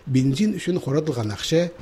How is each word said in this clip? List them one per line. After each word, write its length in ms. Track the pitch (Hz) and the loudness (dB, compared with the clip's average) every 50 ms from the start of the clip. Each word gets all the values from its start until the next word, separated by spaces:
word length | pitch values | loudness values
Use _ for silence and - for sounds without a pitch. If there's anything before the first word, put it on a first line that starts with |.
| - | -6
Бензин 480 | - 131 131 127 139 135 135 214 214 202 175 | 0 2 2 4 4 2 2 2 0 0 -2
үшін 220 | - 175 175 180 - | -2 -2 -2 -2 -2
қорадылған 480 | 143 135 151 156 160 139 120 110 107 101 | 0 0 0 0 0 -2 -2 -2 -4 -4
ақша 380 | - - - 160 160 175 175 175 - | -6 -4 0 2 2 2 0 -4 -10